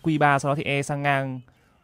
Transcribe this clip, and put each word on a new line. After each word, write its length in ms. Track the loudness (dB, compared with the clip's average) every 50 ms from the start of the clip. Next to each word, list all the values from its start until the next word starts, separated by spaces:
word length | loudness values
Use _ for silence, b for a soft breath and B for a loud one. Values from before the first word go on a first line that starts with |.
| -2
Q 160 | 0 2 4
ba, 200 | 4 4 4 4
sau 120 | 2 0
đó 60 | -2
thì 60 | -2 -2
E 200 | -2 -2 -2 -2
sang 200 | -4 -4 -2 0
ngang. 380 | 0 0 0 0 -4 -6 -10 -12 b b b b b b b